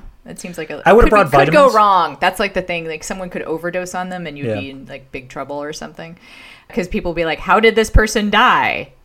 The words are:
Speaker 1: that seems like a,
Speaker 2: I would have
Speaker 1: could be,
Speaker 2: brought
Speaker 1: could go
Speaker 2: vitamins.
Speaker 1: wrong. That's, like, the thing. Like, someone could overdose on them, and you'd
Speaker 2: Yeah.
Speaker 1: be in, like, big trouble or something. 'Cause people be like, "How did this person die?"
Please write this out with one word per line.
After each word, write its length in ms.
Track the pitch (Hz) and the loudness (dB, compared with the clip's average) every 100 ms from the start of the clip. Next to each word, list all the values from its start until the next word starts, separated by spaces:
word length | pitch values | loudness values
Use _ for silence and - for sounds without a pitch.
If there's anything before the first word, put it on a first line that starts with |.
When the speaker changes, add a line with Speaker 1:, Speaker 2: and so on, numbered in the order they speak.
| - - | -16 -20
Speaker 1:
that 140 | - - | -20 -16
seems 160 | 185 170 | -14 -12
like 120 | 156 | -12
a, 120 | 151 - | -4 2
Speaker 2:
I 60 | |
would 80 | 214 | 6
have 60 | - | 6
Speaker 1:
could 140 | 214 | 4
be, 60 | 160 | 4
Speaker 2:
brought 140 | 139 139 | 4 4
Speaker 1:
could 60 | |
go 120 | 294 277 | 6 6
Speaker 2:
vitamins. 60 | |
Speaker 1:
wrong. 420 | 220 208 185 160 143 | 6 4 4 0 -2
That's, 180 | 180 185 | -2 0
like, 140 | 202 | -4
the 80 | 196 | -4
thing. 240 | 180 175 160 | -6 -6 -8
Like, 180 | 160 | -10
someone 240 | - 190 180 | -10 -10 -10
could 120 | 185 | -10
overdose 520 | - 160 175 180 180 | -8 -8 -6 -6 -8
on 140 | 180 185 | -8 -8
them, 180 | 180 170 | -10 -12
and 120 | 143 | -8
you'd 80 | 131 | -6
Speaker 2:
Yeah. 140 | 104 | -6
Speaker 1:
be 100 | 135 | -8
in, 160 | 135 135 | -14 -18
like, 260 | 135 - | -18 -16
big 160 | 139 127 | -16 -14
trouble 320 | 151 135 143 | -12 -10 -10
or 100 | 147 | -10
something. 420 | 156 151 160 165 170 - - - - _ | -12 -14 -16 -18 -20 -20 -20 -20 -20 _
'Cause 160 | - 175 | -6 -6
people 240 | 208 175 | -4 -4
be 100 | 165 165 | -2 -2
like, 120 | 151 | -2
"How 220 | - 190 | 2 4
did 140 | 220 214 | 4 2
this 120 | 220 | 4
person 380 | 214 220 220 208 | 4 2 0 0
die?" 640 | 208 240 165 110 65 139 _ | 4 4 4 0 -2 -8 _